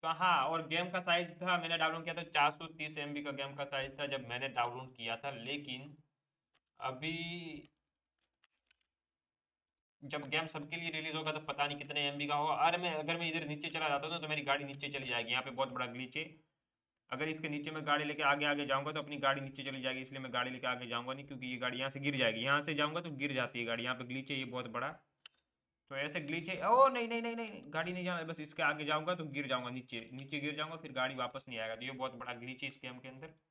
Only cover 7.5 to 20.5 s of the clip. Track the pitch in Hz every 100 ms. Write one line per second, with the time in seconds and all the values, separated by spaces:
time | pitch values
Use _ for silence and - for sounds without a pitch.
7.5 | 143 - _ _ _ _ _ _ _ _
8.5 | _ _ _ _ _ _ _ _ _ _
9.5 | _ _ _ _ _ 139 151 143 151 160
10.5 | 156 147 170 170 160 156 156 156 151 -
11.5 | - 143 143 143 147 143 143 147 147 156
12.5 | 147 160 175 180 156 151 165 170 160 151
13.5 | 151 160 160 156 143 156 170 156 151 135
14.5 | 143 143 139 147 139 131 120 113 127 131
15.5 | 123 135 123 123 120 127 147 160 - _
16.5 | _ _ _ _ _ _ 131 156 156 160
17.5 | 147 147 156 151 147 151 147 147 143 147
18.5 | 143 139 135 139 151 143 143 139 139 135
19.5 | 131 135 135 131 131 131 139 131 120 127